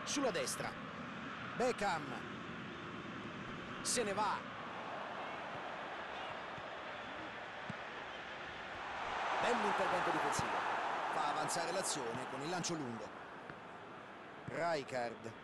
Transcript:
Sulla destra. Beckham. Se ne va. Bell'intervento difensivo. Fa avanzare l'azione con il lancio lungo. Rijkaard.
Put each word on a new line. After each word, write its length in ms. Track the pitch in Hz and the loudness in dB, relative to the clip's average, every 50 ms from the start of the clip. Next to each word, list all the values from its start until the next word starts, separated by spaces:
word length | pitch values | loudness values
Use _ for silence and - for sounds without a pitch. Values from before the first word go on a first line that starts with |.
| - | -2
Sulla 280 | - - 294 285 247 | 0 2 4 4 4
destra. 380 | 190 160 131 113 - - 131 110 101 - - - - - - - - - - - - - - - - | 4 4 2 2 2 0 0 -2 -2 -2 -6 -6 -6 -6 -6 -6 -6 -4 -4 -4 -4 -4 -4 -4 2
Beckham. 480 | - 220 254 233 - 202 202 175 160 143 135 131 110 95 - - - - - - - - - - - - - - - - - - - - - - - - - - - - - - - | 4 4 4 4 4 4 4 4 2 2 0 -2 -4 -4 -4 -6 -6 -6 -6 -6 -6 -4 -6 -6 -6 -6 -6 -6 -4 -4 -4 -6 -4 -6 -6 -6 -6 -6 -4 -4 -4 -4 -4 -4 -2
Se 220 | - - - 240 233 | 2 2 4 4 4
ne 100 | 208 196 | 4 4
va. 220 | 202 214 196 165 123 95 - - - - - - - - - - - - - - - - - - - - - - - - - - - - - - - - - - - - - - - - - - - - - - - - - - - - - - - - - - - - - - - - - - - - - - - - - - - - - - - - - - - - - - - - - - - - - - - - - - - | 4 6 6 4 4 2 -4 -6 -6 -6 -6 -4 -4 -4 -4 -4 -4 -4 -4 -4 -4 -4 -4 -4 -4 -4 -4 -4 -4 -4 -4 -4 -4 -4 -4 -4 -4 -4 -4 -4 -4 -4 -4 -4 -4 -6 -6 -6 -6 -6 -6 -6 -6 -6 -6 -6 -6 -6 -6 -6 -6 -6 -6 -6 -6 -6 -6 -6 -6 -4 -4 -4 -4 -4 -6 -6 -6 -6 -6 -6 -6 -6 -6 -6 -6 -6 -6 -6 -6 -6 -6 -6 -6 -4 -4 -2 -2 -2 0 0 0 2 2 2 4
Bell'intervento 680 | 196 208 240 226 208 202 190 - 190 180 180 180 - 175 | 6 6 6 6 6 4 4 4 4 6 6 6 6 6
difensivo. 460 | 170 160 - - - - - - - - - - - - - - - - - - - | 4 4 4 4 4 4 4 4 4 2 4 4 2 2 2 2 2 2 2 2 2
Fa 160 | - - - | 4 4 4
avanzare 420 | - - 156 143 - 175 165 165 | 4 4 2 2 2 2 2 2
l'azione 560 | 170 190 185 - - 156 127 113 117 123 131 - | 2 2 2 2 2 0 0 0 0 0 -2 -2
con 120 | - 131 | -2 -2
il 80 | 139 156 | 0 0
lancio 240 | 180 180 165 - 170 | 2 2 2 2 2
lungo. 340 | 160 147 123 117 110 107 98 - - - - - - - - - - - - - - - - - - - - - - - - - - - - | 0 0 -2 -2 -2 -4 -6 -8 -10 -10 -10 -10 -10 -10 -10 -10 -10 -10 -12 -10 -10 -10 -10 -10 -10 -10 -12 -12 -12 -12 -12 -12 -8 -6 -4
Rijkaard. 840 | 117 139 160 170 165 151 135 - 131 127 120 117 113 104 110 113 110 - | 0 2 2 4 4 2 2 0 0 2 2 2 0 -2 -6 -6 -8 -6